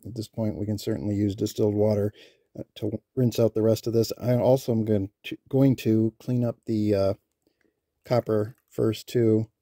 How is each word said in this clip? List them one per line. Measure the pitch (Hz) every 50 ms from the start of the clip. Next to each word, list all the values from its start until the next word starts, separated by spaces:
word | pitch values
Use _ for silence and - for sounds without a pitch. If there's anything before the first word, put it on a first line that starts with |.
| -
at | 98 -
this | 117 107
point, | - - - 113 107 82
we | 78 101
can | 104 107 101
certainly | - 110 110 - 69 104 104
use | 101 104 101 95
distilled | 110 107 107 - - 113 104 104
water, | 104 104 107 107 104 101 107 - - - - _ _ _ _ -
uh, | - - _ -
to | - - 104 110 - _ _ -
rinse | 131 127 117 - -
out | 117 107 -
the | 110
rest | 107 113 110 - -
of | 120 110
this. | 117 110 - - -
I | - 120 123
also | 120 95 123 131 135 - -
am | 117 113 107
going | 107 107 101 95 98 _ _ -
to, | - - - _ -
going | - 131 135 139 127
to | - - 113 110 110 110 113 - _
clean | - - 127 123 120
up | 117 - _ -
the, | - 113 107 104 104 104
uh, | 98 98 98 104 - _ _ _ _ _ _ _ _ _ _ _ _ _ _ _ _ _
copper | - 127 117 - - 110 107 104 113 - _ _ _
first, | - - 120 113 104 - -
too, | - - 123 117 110 110 110 113 - _ _